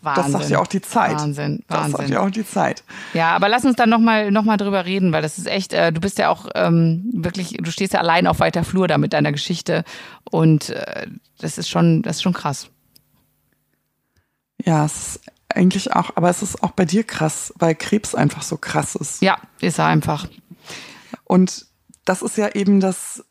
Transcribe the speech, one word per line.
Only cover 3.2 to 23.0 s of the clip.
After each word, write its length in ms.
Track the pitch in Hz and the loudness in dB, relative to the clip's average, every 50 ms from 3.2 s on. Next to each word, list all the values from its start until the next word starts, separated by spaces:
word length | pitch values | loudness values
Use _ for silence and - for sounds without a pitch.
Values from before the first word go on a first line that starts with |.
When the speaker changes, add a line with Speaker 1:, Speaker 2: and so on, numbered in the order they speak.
| 165 165 170 | 2 2 2
Speaker 2:
aber 120 | 170 185 202 | 2 2 2
lass 160 | 220 247 254 | 2 2 2
uns 120 | 269 247 | 2 2
dann 140 | - 247 226 | 4 4 4
noch 80 | 226 226 | 4 4
mal, 300 | 226 226 226 214 214 202 | 4 4 4 2 2 2
noch 140 | 202 220 208 | 2 2 4
mal 120 | 220 220 | 4 2
drüber 280 | 202 202 202 196 196 180 | 2 2 0 0 -2 -2
reden, 280 | 175 190 196 185 185 160 | 0 0 2 2 2 2
weil 100 | 156 156 | 2 0
das 160 | 156 - - | -2 -4 -6
ist 80 | 175 | -6
echt, 260 | - - 196 190 - - | -4 -2 -4 -4 -2 0
äh, 200 | - 170 170 165 | 2 2 2 2
du 80 | 165 | 0
bist 180 | 165 202 - - | -4 -4 -2 0
ja 100 | 208 - | 2 0
auch, 200 | - 170 196 - - | 0 0 -4 -8 -4
ähm, 560 | - 180 175 165 165 165 165 165 170 185 226 247 | -2 2 2 4 4 4 4 2 0 -2 -4 -4
wirklich, 420 | 196 160 175 175 190 185 165 - - | -4 -4 -4 -6 -6 -10 -8 -8 -8
du 100 | 170 165 | -6 -6
stehst 220 | 165 - 196 190 - | -4 -4 -4 0 0
ja 60 | 185 | 0
allein 260 | 170 170 165 175 180 | 2 4 4 4 4
auf 140 | 175 160 - | 4 2 4
weiter 240 | 170 165 160 180 160 | 2 2 2 0 -4
Flur 240 | - - 185 185 175 | 0 0 0 2 2
da 100 | 165 143 | 2 2
mit 140 | 143 147 - | 0 0 2
deiner 200 | 156 147 151 147 | 0 0 0 0
Geschichte 520 | 147 - - 175 165 - - 170 160 165 - - - - - - - _ - | -4 -4 -6 -6 -6 -4 -2 -2 -2 -2 -6 -12 -18 -18 -20 -20 -20 _ -4
und, 400 | - 165 160 160 156 151 - - | 0 4 6 6 6 4 2 -2
äh, 360 | - - - - - - - - - - _ _ _ _ | -8 -8 -8 -8 -10 -10 -10 -12 -14 -18 _ _ _ _
das 200 | - 165 - - | -8 -8 -6 -6
ist 100 | 160 - | -8 -4
schon, 340 | - 175 170 170 165 160 - | 0 2 4 4 4 4 2
das 140 | - 165 | -2 -4
ist 60 | - - | -2 -2
schon 100 | 190 175 | -2 -2
krass. 340 | - - 151 139 - - - _ _ _ _ _ _ _ _ _ _ _ _ _ _ _ _ _ _ _ _ _ _ _ _ _ _ _ _ _ _ _ _ _ _ _ _ _ _ - | -2 -4 -6 -6 -6 -10 -16 _ _ _ _ _ _ _ _ _ _ _ _ _ _ _ _ _ _ _ _ _ _ _ _ _ _ _ _ _ _ _ _ _ _ _ _ _ _ -2
Speaker 1:
Ja, 200 | 180 165 151 151 | 0 2 2 2
es 80 | 156 - - - - - | 0 -2 -6 -10 -12 -12
ist 40 | - _ - _ _ _ _ - | -14 _ -20 _ _ _ _ 0
eigentlich 380 | - 180 185 185 196 190 - - | 4 4 4 4 2 -4 0 0
auch, 220 | - 170 - - | 0 0 0 -2
aber 120 | - 170 175 | 0 2 2
es 120 | 175 - - | 2 0 -4
ist 200 | - - - - | -8 -6 -4 -6
auch 100 | 185 - | -4 0
bei 120 | - 185 | 0 0
dir 200 | 156 165 208 226 | 2 2 0 -2
krass, 480 | - - - 156 156 - - - - - | -2 -4 -2 -2 -2 -2 -4 -12 -12 -6
weil 180 | - - 165 165 | -2 0 0 0
Krebs 400 | - - - - 214 - - - | 0 -2 -2 -2 -2 -2 -2 -2
einfach 280 | - - 151 - - - | 0 0 0 0 -2 -8
so 140 | - - | -8 -8
krass 380 | 156 - - - 151 147 - - | -8 -8 -4 -2 -2 -2 -2 -6
ist. 260 | - - - - - - | -8 -8 -8 -4 0 2
Speaker 2:
Ja, 160 | 190 190 - - - _ _ | 2 2 0 -4 -14 _ _
ist 180 | - 180 165 - | -4 -2 0 2
er 80 | 156 | 2
einfach. 420 | 156 160 156 147 - 160 147 - - - - _ _ 175 _ _ - - - - - - - - - - - _ | 4 4 2 2 0 -4 -4 -6 -10 -16 -18 _ _ -20 _ _ -18 -18 -18 -16 -18 -20 -20 -20 -20 -20 -20 _
Speaker 1:
Und 420 | _ - 185 185 180 - - - _ _ _ _ _ - _ _ | _ 4 4 4 4 2 -8 -16 _ _ _ _ _ -20 _ _
das 180 | - 185 185 - | -4 -4 -2 -2
ist 140 | 233 - | -4 -2
ja 120 | - 208 208 - | -2 -2 -2 0
eben 260 | 208 202 190 202 196 | 0 2 4 4 4
das 440 | 190 190 185 - | 4 2 -2 -4